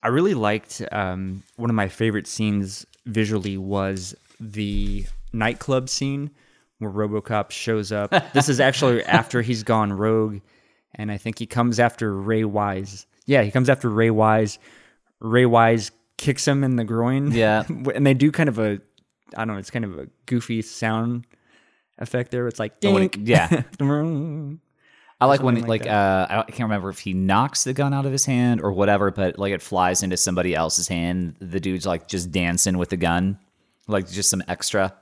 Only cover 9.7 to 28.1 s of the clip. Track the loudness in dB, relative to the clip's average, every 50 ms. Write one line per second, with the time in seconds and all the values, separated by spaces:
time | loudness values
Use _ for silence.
9.7 | 2 2 2 0 -2 -2 0 0 2 2 0 -2 -4 -8 -14 _ _ _ _ _
10.7 | _ _ _ _ _ -10 -8 -8 -8 -6 -6 -8 -8 -8 -10 -6 0 0 2 2
11.7 | 4 4 2 2 2 0 -4 -4 -2 -4 -2 0 0 0 0 0 0 -2 -2 -2
12.7 | -2 -4 -8 -10 -12 -16 -20 _ _ _ _ 2 4 4 4 4 2 2 4 4
13.7 | 2 2 2 -2 2 4 4 4 4 4 4 4 6 4 4 0 -2 -8 _ -20
14.7 | -20 -20 _ _ _ _ _ _ _ _ -6 2 4 4 4 6 6 6 6 6
15.7 | 4 2 0 -6 _ _ _ _ _ _ -2 -2 -2 0 0 0 2 2 2 0
16.7 | 0 0 -2 -2 -2 0 0 0 0 0 0 0 2 4 4 4 4 2 0 -2
17.7 | -8 -6 -4 -4 0 4 4 4 4 6 4 2 4 2 0 0 2 0 0 0
18.7 | 0 -2 -6 _ _ _ _ _ _ _ _ _ -10 -8 -6 -6 -6 -8 -10 -8
19.7 | -8 -6 -6 -6 -8 -10 -12 -14 _ _ _ -2 -2 -2 -2 -2 -4 -4 -4 -6
20.7 | -8 -6 -4 -2 0 0 -2 -2 -4 -6 -8 _ _ _ _ _ _ _ _ _
21.7 | _ _ _ _ _ -14 -14 -4 -4 -4 -4 -2 -4 -4 -4 -4 -4 -4 -6 -8
22.7 | -6 _ 2 4 4 4 4 2 -2 -4 0 4 6 6 6 6 2 0 0 -4
23.7 | -6 -2 0 0 2 0 0 -2 -2 -4 -4 -6 -8 -8 -10 -10 -12 -14 _ _
24.7 | _ _ _ _ _ _ _ _ _ _ 2 4 4 4 4 2 2 2 2 0
25.7 | -2 -2 0 0 2 4 4 4 4 2 0 0 0 -4 -4 -4 -6 -6 -4 -2
26.7 | -2 -2 -4 -6 -8 -8 -8 -6 -2 -2 2 4 4 4 4 2 0 -2 -2 -2
27.7 | -2 -2 0 0 0 0 -2 -2